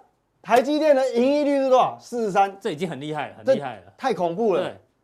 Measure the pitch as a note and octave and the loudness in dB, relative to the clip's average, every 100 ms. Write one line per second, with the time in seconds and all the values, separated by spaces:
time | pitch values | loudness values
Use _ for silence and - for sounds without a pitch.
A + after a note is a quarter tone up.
0 | _ _ _ _ - A#3+ B3+ D4+ D#4 C4+ | _ _ _ _ 2 2 4 0 4 4
1 | C4 A#3 B3+ D4 C#4+ C#4 C4+ B3+ D3+ A#2+ | 2 0 2 2 2 0 4 4 2 -2
2 | - A#3+ G#3+ F#3+ G3 F#3+ A3 D3 F3 C3 | -10 -6 -2 0 0 -2 -8 -6 -8 -8
3 | D3+ D3+ A#2 G#2+ B3 C4 C3 G#2 - - | -10 -8 -10 -8 -2 -2 -2 -14 -20 -8
4 | C4 F#3 F3 F3 A3+ D#3+ C#3+ G2+ _ _ | -6 -2 -4 -2 0 0 -2 -10 _ _